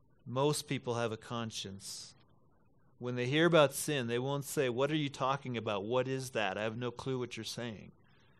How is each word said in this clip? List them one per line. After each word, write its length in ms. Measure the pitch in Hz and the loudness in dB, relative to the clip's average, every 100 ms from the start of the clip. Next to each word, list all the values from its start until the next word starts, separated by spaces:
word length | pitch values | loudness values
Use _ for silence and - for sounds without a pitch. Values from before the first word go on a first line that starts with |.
| - - - | -20 -20 -6
most 400 | 123 147 147 - | 0 2 2 -2
people 280 | 135 - | -4 -2
have 180 | 117 117 | -2 -2
a 40 | 110 | -4
conscience. 1000 | - 120 113 - 98 98 - - - - - - _ _ _ _ - - | -6 -6 -6 -8 -10 -10 -12 -12 -14 -20 -20 -20 _ _ _ _ -20 -10
When 160 | 123 | -6
they 120 | 123 123 | -2 2
hear 200 | 147 170 | 6 8
about 280 | 165 139 | 8 8
sin, 340 | - - 147 117 | 4 -2 -2 0
they 100 | 120 | 0
won't 260 | 131 143 | 0 -4
say, 240 | 131 - 131 | -4 0 0
"What 220 | 117 143 | 2 2
are 60 | 156 | 2
you 120 | 143 | -2
talking 480 | - 131 139 131 117 | 0 0 0 -2 -4
about? 280 | 113 104 | -2 -2
What 240 | 101 127 131 | 0 0 0
is 220 | 135 127 | -2 -2
that? 280 | 113 104 95 | 0 0 0
I 60 | |
have 120 | 110 113 | -2 -2
no 140 | 123 | -6
clue 280 | 120 - 131 | -4 -4 -4
what 180 | 120 - | -4 -6
you're 80 | |
saying." 480 | 107 - 117 104 - - - - _ | -8 -6 -8 -8 -14 -20 -20 -20 _